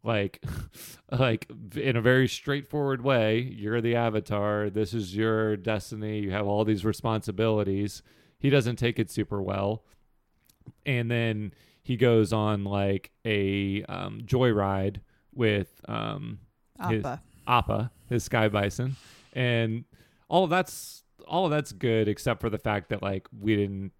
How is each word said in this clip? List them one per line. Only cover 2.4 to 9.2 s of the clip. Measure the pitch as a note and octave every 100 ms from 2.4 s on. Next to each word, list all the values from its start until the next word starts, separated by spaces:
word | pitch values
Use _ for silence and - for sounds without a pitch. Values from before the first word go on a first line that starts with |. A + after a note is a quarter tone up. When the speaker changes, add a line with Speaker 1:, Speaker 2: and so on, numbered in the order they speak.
| - C#3+ C3+ D3+ C#3 C3
Speaker 1:
way, | B2+ B2+ A2 A2
"You're | B2+ A2+ G#2 A#2
the | A#2 A#2
Avatar. | A#2 G#2+ - G#2 G#2 G#2 G#2
This | G2 G#2
is | A2+ F#2 G2+
your | A2 A2 A2 G#2+
destiny. | F#2 G#2+ - G#2+ G#2+ G#2+
You | G2+
have | G2 G2+
all | G#2 A2
these | G#2
responsibilities." | G#2+ G2+ A#2 A2 G#2+ F#2+ A2+ G#2+ G2 G2 G2+ - _ _ _ _
He | C3+
doesn't | C#3 A#2 A#2
take | A#2+ A#2
it | A2
super | -